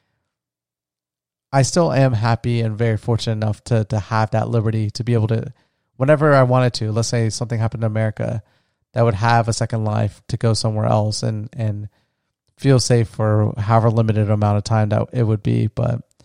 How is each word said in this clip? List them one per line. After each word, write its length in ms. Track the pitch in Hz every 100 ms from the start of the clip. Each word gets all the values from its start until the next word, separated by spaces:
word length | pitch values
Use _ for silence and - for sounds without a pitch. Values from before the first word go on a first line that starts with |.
| _ _ _ _ _ _ _ _ _ _ _ _ _ _ _
I 100 | 139
still 300 | 127 180 160
am 220 | 135 135
happy 460 | 110 117 117 123 117
and 180 | 113 107
very 180 | 117 107
fortunate 360 | - 113 117
enough 300 | 110 107 -
to, 200 | - 117
to 140 | 107 110
have 320 | - 110 110
that 180 | 110 113
liberty 420 | 117 110 110 104
to 140 | -
be 100 | 117
able 140 | 117 107
to, 240 | 113 123 - _ _ _ -
whenever 380 | 131 147 151
I 80 | 139
wanted 320 | 127 127 123
to, 180 | - 110
let's 160 | 107 113
say 220 | 120 113
something 280 | - 117 113
happened 220 | 113 110
to 60 | 113
America, 560 | 110 110 - 113 113 - _ _ _ _
that 100 | -
would 120 | 117
have 340 | 98 117 117 113
a 40 |
second 320 | - 117 113
life 380 | 107 110 107 - -
to 80 | 117
go 180 | 113
somewhere 320 | 110 110 107 113
else 360 | 110 107 107
and, 260 | 117 107 107
and 360 | 123 110 104 101 _ _ _ _ _ _ _
feel 220 | 135 127
safe 300 | - 120 110
for 460 | - 107 107 107 -
however 340 | 101 113 113
limited 400 | 110 110 107 104
amount 280 | 107 104 104
of 60 |
time 260 | - 110 107
that 180 | 110 113
it 100 | 123
would 200 | 110 107
be. 240 | - 117 110
But, 360 | - 120 117 - _